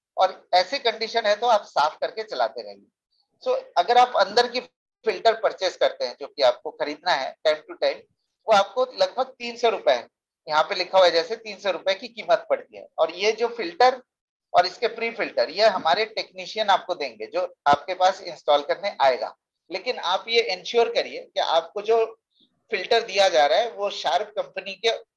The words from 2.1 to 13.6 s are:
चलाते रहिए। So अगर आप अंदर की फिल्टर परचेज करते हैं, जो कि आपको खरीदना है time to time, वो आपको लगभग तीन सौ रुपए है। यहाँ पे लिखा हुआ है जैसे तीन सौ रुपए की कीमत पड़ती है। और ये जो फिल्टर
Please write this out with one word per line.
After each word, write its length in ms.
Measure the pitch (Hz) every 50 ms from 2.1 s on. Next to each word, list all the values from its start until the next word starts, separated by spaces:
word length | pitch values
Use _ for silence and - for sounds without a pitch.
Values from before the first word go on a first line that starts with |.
| - - 220
चलाते 380 | - - 131 120 110 - 120
रहिए। 260 | 107 104 101 98 101 _ _ _ _ _ _ _ _ _ _ _ - 247
So 160 | 254 - - - - -
अगर 200 | 175 190 240 247
आप 160 | 247 247 - -
अंदर 300 | 202 190 208 226 247 247
की 120 | 233 247 196 - _ _ _ _ _ _ -
फिल्टर 280 | 220 196 185 - 226 214
परचेज 420 | 220 - 170 - - 190 180 175
करते 300 | - 156 135 127 - 131
हैं, 120 | 123 120 -
जो 80 | 143 131
कि 140 | - -
आपको 300 | 139 123 123 - - 156
खरीदना 400 | - - 156 147 151 147 - 185
है 240 | 170 139 131 - - _ - 160
time 120 | 156 151
to 180 | - - - - -
time, 140 | 139 151 - - _ _ _ _ _ _ _ _ -
वो 60 | 220
आपको 340 | 196 196 - - 254 254 254 - -
लगभग 280 | 190 185 185 - 262
तीन 320 | 262 - - 240 240 233 233
सौ 120 | - 233
रुपए 220 | 208 180 - -
है। 160 | 131 120 117 - _ _ _ _ _ _ _ -
यहाँ 140 | 151 156 160
पे 120 | 160 202
लिखा 220 | 185 180 180 - 190
हुआ 100 | 185 175
है 60 | 165
जैसे 220 | 165 160 170 220
तीन 240 | 226 - 214 202 190
सौ 120 | - 202
रुपए 220 | 180 160 - 190 190
की 140 | 190 - 233
कीमत 380 | - - 175 175 170 160 - -
पड़ती 280 | 143 139 - _ 107 101
है। 100 | - - _ -
और 140 | 160 160
ये 200 | 165 175 196 214
जो 160 | 220 214 233 233
फिल्टर 540 | 233 -